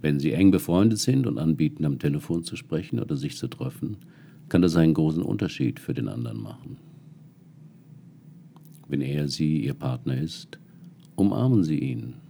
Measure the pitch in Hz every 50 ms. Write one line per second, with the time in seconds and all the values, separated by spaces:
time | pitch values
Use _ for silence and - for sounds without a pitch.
0 | - 76 73 71 71 78 62 82 95 98 92 87 - - 85 90 104 113 110 107
1 | - 127 131 135 131 120 131 62 78 - 156 - 78 - - - 78 73 69 64
2 | - 76 71 73 - - 85 85 85 - - - - - 80 82 - - - 117
3 | 107 110 147 135 139 147 - - - 123 - - 131 131 - - - - 107 -
4 | - - - - - - - - - - - 90 87 87 80 85 82 80 78 80
5 | 80 78 78 82 90 - 107 107 107 - - - - - 123 - - - 131 120
6 | - - 98 120 120 - - 110 107 104 117 120 - - - - - - - -
7 | - - - - - - _ - - - - - - - - - - - - -
8 | - - - - - - - - - - - - - - - - - - 71 69
9 | 67 67 71 73 73 69 67 - 78 76 78 76 57 69 69 - - 65 64 -
10 | - - - - 151 170 - - - - - - - - - - - - - -
11 | - - - - 98 101 - 104 120 131 127 107 85 78 78 71 131 135 - -
12 | - 120 123 - -